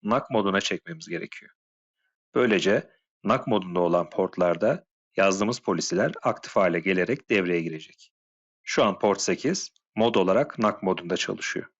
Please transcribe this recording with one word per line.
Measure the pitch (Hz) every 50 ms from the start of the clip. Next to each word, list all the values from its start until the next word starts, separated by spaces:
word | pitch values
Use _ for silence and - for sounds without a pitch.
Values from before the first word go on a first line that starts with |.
| _
nak | 104 113 135 147 -
moduna | 131 110 101 98 95 98
çekmemiz | 98 - 98 85 _ 85 85 80 80 -
gerekiyor. | 85 82 82 76 - - 71 - _ _ _ _ _ _ _ _ _ _ _ _ _ _ _ _ _
Böylece | - 123 117 104 92 80 95 101 - - - _ _ _ _ _ _ _
nak | 104 113 131 -
modunda | - 113 104 90 92 87 90
olan | 87 87 85 87 85 -
portlarda | - - 95 92 - - 87 87 85 85 98 113 151 - _ _ _ _ _ _ _
yazdığımız | - 98 98 95 95 104 107 120 -
polisiler | _ - 95 82 80 - - 92 110 156 190 -
aktif | - 127 110 - - - -
hale | 113 98 90 85 85
gelerek | 80 98 95 92 90 87 127 - - _
devreye | 120 101 92 90 87 85
girecek. | 82 82 80 80 - - - _ - _ _ _ _ _ _ _ _ _ _ _ _
Şu | - - - 131
an | 107 95 -
port | - 107 98 -
sekiz | - - 92 - - 135 185 185 - - _ _ _ _ _
mod | 107 110 117 110
olarak | 107 92 92 95 117 147 - - -
nak | 110 107 101 - -
modunda | 95 90 - 87 85 90
çalışıyor. | 90 - - 101 - - - - 92 90 - _